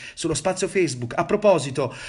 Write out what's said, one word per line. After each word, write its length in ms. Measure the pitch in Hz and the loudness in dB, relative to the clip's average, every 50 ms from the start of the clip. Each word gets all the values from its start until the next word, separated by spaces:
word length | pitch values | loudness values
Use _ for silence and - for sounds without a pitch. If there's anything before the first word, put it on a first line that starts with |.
| - - - | -16 -18 -12
sullo 220 | - - 165 156 | -6 -4 -2 -2
spazio 340 | - - 185 185 180 - 185 | 0 0 -2 -2 -2 -2 -2
Facebook. 460 | - 196 180 151 123 120 120 120 - | 0 2 0 2 0 -4 -6 -4 -2
A 80 | - - | -2 0
proposito, 680 | - - 208 208 214 190 160 131 139 139 147 139 123 - - - | 0 0 4 6 6 6 6 4 0 -2 -2 -2 -2 -4 -8 -12